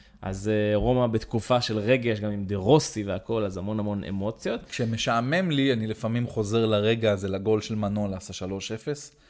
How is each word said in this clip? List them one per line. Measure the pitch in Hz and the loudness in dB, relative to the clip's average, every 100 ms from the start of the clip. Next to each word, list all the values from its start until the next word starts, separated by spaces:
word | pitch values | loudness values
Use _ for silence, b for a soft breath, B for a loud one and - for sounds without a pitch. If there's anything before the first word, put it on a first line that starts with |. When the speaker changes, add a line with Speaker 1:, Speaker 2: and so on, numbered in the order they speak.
| b b | b b
Speaker 1:
אז, | 95 95 104 | -8 -4 0
אה, | 107 104 104 | 2 4 2
רומא | 113 127 120 | 2 2 2
בתקופה | 110 - 113 - 123 | 0 -2 -4 2 2
של | - 107 | 2 -2
רגש, | 104 131 117 104 | 2 2 2 -2
גם | 104 | -2
עם | 101 95 | -4 -4
דה | 101 | 0
רוסי | 98 151 - 107 | 6 6 4 -2
והכל, | 98 90 - 113 | -4 -4 -2 -2
אז | 101 92 | -2 -4
המון | 98 107 | -4 -2
המון | 104 101 | -2 -4
אמוציות. | 90 98 101 - 196 233 - | -4 -4 -4 -4 -4 -6 -6
Speaker 2:
כשמשעמם | - 113 113 127 117 123 170 185 | -4 -2 -2 0 0 0 0 2
לי, | 143 135 | 2 2
אני | 117 110 | 2 -2
לפעמים | 107 110 117 120 | -4 -2 -2 -2
חוזר | 113 104 113 110 | -2 0 2 4
לרגע | 104 107 117 110 | 4 4 4 2
הזה, | 98 98 | 2 0
לגול | 98 101 107 | -2 2 0
של | - 107 | 0 -2
מנולס, | 101 104 101 92 - | -2 0 -2 -4 -10
השלוש | - 92 95 - | -8 -6 -6 -6
אפס, | 110 151 147 - b | -8 -6 -8 -10 b